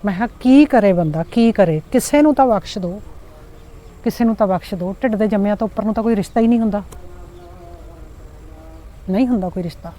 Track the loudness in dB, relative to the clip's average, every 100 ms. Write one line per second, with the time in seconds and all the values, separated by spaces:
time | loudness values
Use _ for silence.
0 | -4 -4 -6 -2 4 6 6 4 4 2
1 | 0 -2 -2 2 2 4 2 2 -2 -2
2 | 0 2 4 4 2 0 -4 -8 -8 -8
3 | -14 -20 -20 -20 -20 -20 -20 -20 -20 -6
4 | -6 0 -2 0 0 0 -4 -8 -8 -4
5 | -4 -2 0 0 0 -2 -4 -4 -4 -2
6 | -2 -2 -2 0 2 2 0 -4 -8 -18
7 | -18 -18 -20 -20 -20 -20 -20 -20 -20 -20
8 | -20 -20 -20 -20 -20 -20 -20 -20 -20 -18
9 | -6 -2 0 -2 -4 -6 -8 -10 -18